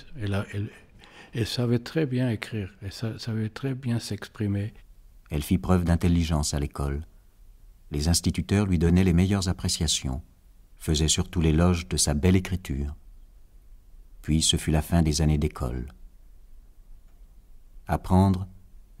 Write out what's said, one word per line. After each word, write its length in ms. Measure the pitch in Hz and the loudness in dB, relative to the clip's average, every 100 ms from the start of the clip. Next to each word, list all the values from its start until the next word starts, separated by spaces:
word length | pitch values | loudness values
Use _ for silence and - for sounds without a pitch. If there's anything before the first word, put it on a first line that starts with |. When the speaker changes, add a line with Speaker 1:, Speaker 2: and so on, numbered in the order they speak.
| - - | -12 -8
Speaker 1:
elle 140 | 104 | -4
a, 140 | 98 101 | -4 -4
elle, 160 | 104 101 - - - - - - | -6 -8 -10 -20 -20 -20 -20 -10
elle 120 | - 107 | -4 -4
savait 320 | - 120 120 | -2 0 0
très 280 | 120 165 151 | 0 -2 -2
bien 240 | 127 127 | 0 0
écrire, 420 | 110 - 110 95 - | -2 -4 -6 -8 -10
elle 120 | 98 | -14
sa-, 260 | - 110 104 | -8 -8 -6
savait 320 | - 110 107 | -6 -4 -4
très 240 | - 135 | -4 -6
bien 240 | 131 131 117 | -4 -2 -4
s'exprimer. 720 | - 101 - - 104 101 104 - - - - - - | -4 -8 -10 -4 -2 -2 -4 -10 -20 -20 -20 -20 -6
Speaker 2:
Elle 120 | 78 | -4
fit 160 | 73 90 | 0 0
preuve 260 | - 92 | 4 2
d'intelligence 680 | 85 85 90 85 80 78 76 | 4 2 4 2 2 0 0
à 40 | 73 | -2
l'école. 440 | 71 - 69 69 80 - - - - - - - - | -4 -4 -4 -4 -8 -16 -20 -20 -20 -20 -20 -20 -8
Les 180 | 73 73 | -2 2
instituteurs 560 | 85 - 82 80 101 | 2 0 -2 0 2
lui 140 | 101 87 | 2 2
donnaient 260 | 85 87 | 4 4
les 80 | 92 | 6
meilleures 380 | 85 95 101 92 | 4 4 2 0
appréciations, 720 | 85 90 - 80 - 67 65 - _ - - - - | -2 -4 -2 -2 -2 -4 -8 -10 _ -20 -20 -20 -10
faisaient 320 | - 76 76 | -2 2 2
surtout 320 | - 90 - | 0 -2 0
l'éloge 480 | 80 78 87 87 - | 2 4 4 2 -2
de 80 | 76 | -2
sa 160 | - | 0
belle 240 | 76 92 95 | 2 4 4
écriture. 580 | 95 92 - 67 71 76 - - - - - - - - - - - - | 2 -6 -4 -4 -4 -8 -16 -20 -20 -20 -20 -20 -20 -20 -20 -20 -20 -12
Puis 220 | - 78 | -2 0
ce 160 | - 80 | 2 0
fut 120 | - | 2
la 120 | 78 | 0
fin 180 | - 87 | 2 2
des 220 | 78 76 | 2 2
années 160 | 78 76 | 2 2
d'école. 500 | 76 - 62 64 64 - - - - - - - - - - - - - - - - - - - - | 0 -4 -6 -6 -10 -14 -20 -20 -20 -20 -20 -20 -20 -20 -20 -20 -20 -20 -20 -20 -20 -20 -20 -16 -6
Apprendre 600 | - - 92 98 92 95 - - - - - | -4 2 4 4 2 -4 -14 -20 -20 -18 -4